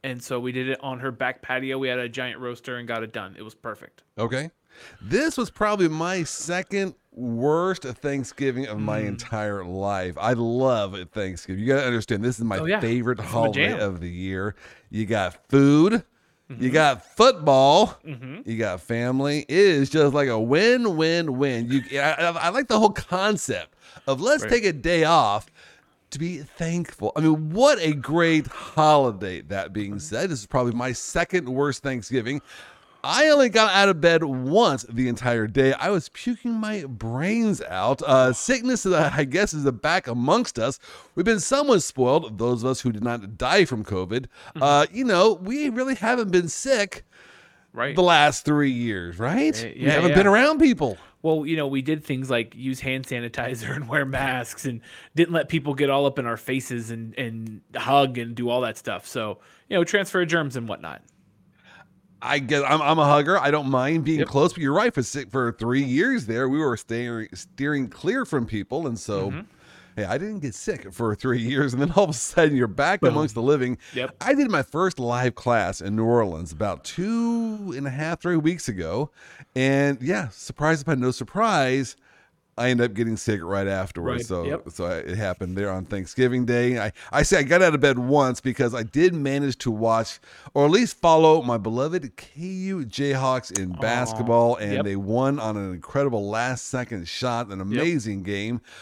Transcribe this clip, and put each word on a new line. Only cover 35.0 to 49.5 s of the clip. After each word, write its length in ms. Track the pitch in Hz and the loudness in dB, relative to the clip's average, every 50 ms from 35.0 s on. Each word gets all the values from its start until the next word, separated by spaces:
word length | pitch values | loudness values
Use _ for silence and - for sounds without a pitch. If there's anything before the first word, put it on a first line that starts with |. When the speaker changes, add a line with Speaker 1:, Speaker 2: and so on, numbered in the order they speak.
| 127 123 | 0 0
Speaker 2:
entire 380 | 117 113 123 123 120 113 107 | 0 -2 0 0 2 2 0
day. 260 | 110 98 135 131 135 135 | 0 2 4 4 4 4
I 160 | - 127 180 | 2 0 0
was 220 | 208 175 - - | 0 0 -2 -4
puking 420 | - - - 247 240 - - 240 233 | -14 -8 -6 -6 -6 -4 -4 -4 -2
my 320 | 220 214 214 214 202 151 | -2 -2 -4 -4 -6 -6
brains 760 | 135 123 101 113 113 117 131 160 190 220 233 226 214 185 - - | -8 -10 -8 -6 -6 -4 -2 0 0 2 2 2 2 0 -2 -4
out. 400 | - 87 92 98 117 139 - 120 | -6 -4 0 2 2 0 0 2
Uh, 320 | 147 131 131 131 127 123 | 4 6 6 6 6 4
sickness, 500 | - - - 262 247 226 254 254 190 - | 0 0 0 0 0 2 0 -2 0 0
uh, 260 | 190 180 156 156 143 - | 2 2 2 2 2 2
I 100 | 147 147 | 0 -2
guess, 300 | 131 127 180 208 - - | 0 0 0 0 0 0
is 100 | 151 139 139 | 0 0 -2
back 360 | 120 104 - 151 170 190 - | -2 0 -2 0 0 0 -2
amongst 520 | 127 117 120 120 139 180 233 247 - - 117 | -4 -4 -2 2 2 2 2 2 -2 -4 -2
us. 200 | 110 127 131 - _ - - - - _ - | -2 -2 -4 -6 _ -20 -20 -20 -20 _ -4
We've 100 | - 175 | -2 2
been 160 | 226 226 202 | 2 2 2
somewhat 420 | 139 - 269 277 294 277 240 175 - | 0 0 0 0 4 4 4 4 2
spoiled, 540 | - - 131 127 123 135 160 - 110 107 | -2 -2 0 2 4 4 2 0 -2 -6
those 260 | 95 113 123 123 113 113 | -2 0 0 0 0 0
of 60 | 131 | -2
us 140 | 131 - - | -2 -2 -2
who 100 | 127 110 | -4 -4
did 100 | 104 110 | -2 -4
not 360 | 120 117 117 98 98 110 - | -4 -4 -6 -8 -12 -8 -4
die 260 | 123 127 170 202 180 | -2 2 4 4 4
from 200 | - 131 110 104 | 2 0 -6 -6
covid. 400 | - 101 92 92 90 110 127 131 - _ - - - - | -4 -4 -4 -4 -4 -4 -6 -6 -8 _ -20 -20 -12 -4
Speaker 1:
Mm-hmm. 80 | 156 135 | 0 4
Speaker 2:
Uh, 220 | 143 147 143 156 - 175 | 6 6 6 4 2 0
you 120 | 233 269 | -4 0
know, 280 | 240 196 175 196 226 208 | 2 4 6 6 4 4
we 380 | 165 185 196 247 294 302 285 | 2 -4 -6 -4 -2 -2 -2
really 240 | 220 247 254 269 262 | -2 -2 -2 -2 -4
haven't 360 | - 190 220 247 247 226 190 | -2 0 -2 0 0 0 2
been 180 | 175 180 175 156 | 2 2 2 2
sick 560 | - - - 269 269 220 202 190 - - - _ _ - - - - - - _ _ _ _ _ - | -4 -6 -2 0 0 0 0 -4 -6 -16 -18 _ _ -20 -20 -20 -20 -20 -20 _ _ _ _ _ -6
Speaker 1:
Right. 240 | 113 120 139 - | -6 -4 -2 2
Speaker 2:
the 60 | 175 185 | 4 4
last 420 | 180 170 151 147 147 135 - - | 6 6 6 6 6 4 2 0
three 260 | 147 151 147 143 139 | 2 2 4 4 2
years, 480 | 127 120 120 117 104 92 87 85 85 90 | 0 0 -2 -2 -4 -4 -6 -8 -8 -6
right? 380 | 113 131 175 247 294 311 | -4 -2 0 0 0 0